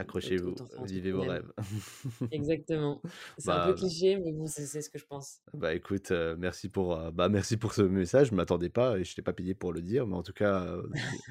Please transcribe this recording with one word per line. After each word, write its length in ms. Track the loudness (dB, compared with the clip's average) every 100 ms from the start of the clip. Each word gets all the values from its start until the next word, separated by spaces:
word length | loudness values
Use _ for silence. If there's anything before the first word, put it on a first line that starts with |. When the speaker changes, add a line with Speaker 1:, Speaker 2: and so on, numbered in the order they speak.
| -6 -4
Speaker 1:
aut-, 100 | 0
Speaker 2:
Accrochez-vous, 160 | 0 0
Speaker 1:
autant 180 | -6 -10
faire 160 | -10
un 40 | -6
truc 140 | -4
Speaker 2:
vivez 100 | 0
Speaker 1:
qu'on 100 | 0
Speaker 2:
vos 20 |
Speaker 1:
aime. 180 | 0 -2
Speaker 2:
rêves. 100 | -6 -8
<laughs> 720 | -6 -6 -8 -10 -8 -4 -4
Speaker 1:
Exactement. 720 | -2 0 -2 0 0 0 -2 -8 -12 -16 -8
C'est 140 | 0
un 80 | 4
peu 120 | 4
Speaker 2:
Bah, 20 | 4
bah. 100 | 0
Speaker 1:
cliché, 300 | 2 4 4
mais 160 | 0
bon, 140 | -2 -4
c'est, 180 | -6 -6
c'est 140 | -6
ce 80 | -8
que 100 | -12
je 60 | -12
pense. 360 | -12 -12 -16 -14
Speaker 2:
Bah, 200 | -4 -2
écoute, 380 | -2 0 -2 0
heu, 240 | 0 0 -2
merci 320 | -4 -4 -4
pour, 240 | -2 0 0
heu, 100 | -2
bah, 180 | 2 4
merci 280 | 4 2 0
pour 160 | 0
ce 80 | 4
message. 480 | 6 6 4 6 6
Je 60 | 4
m'attendais 340 | 4 2 2
pas 300 | 2 2 2
et 40 |
je 120 | -2 -4
t'ai 80 |
pas 100 | -6
payé 220 | -4 -4 -2
pour 180 | -2
le 80 | -4
dire, 240 | -2 0 0
mais 100 | -4
en 60 |
tout 120 | -4
cas, 320 | 0 2 2 0
heu, 240 | -6 -4
Speaker 1:
<laughs> 20 |
Speaker 2:
du, 300 | -4 -4 -6 -10